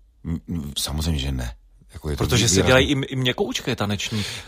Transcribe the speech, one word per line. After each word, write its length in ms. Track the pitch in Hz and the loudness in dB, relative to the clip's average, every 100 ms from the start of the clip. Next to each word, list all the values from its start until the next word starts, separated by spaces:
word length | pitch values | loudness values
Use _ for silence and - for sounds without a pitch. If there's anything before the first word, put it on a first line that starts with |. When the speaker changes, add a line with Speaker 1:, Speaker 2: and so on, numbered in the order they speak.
| _ _ | _ _
Speaker 1:
M-, 160 | 82 82 - | -6 -6 -6
m-, 240 | 85 71 - | -6 -6 -6
samozřejmě, 400 | - 76 80 73 | -4 -2 -2 0
že 120 | 67 | -2
ne. 220 | 65 60 - _ _ - | -4 -6 -10 _ _ -20
Jako 160 | - 76 | -10 -6
je 60 | 71 | -2
to 80 | |
Speaker 2:
Protože 240 | 73 117 113 | 2 4 4
se 60 | |
Speaker 1:
výrazný. 120 | 92 - | 4 6
Speaker 2:
dělají 200 | 131 135 | 6 6
i 40 | |
m-, 100 | 135 139 | 2 -2
i 80 | 131 | 0
měkoučké 600 | 127 120 208 - 139 117 | 0 0 -2 -2 -4 -2
taneční 480 | 104 101 - 110 - - | -2 -2 -2 -4 -4 -8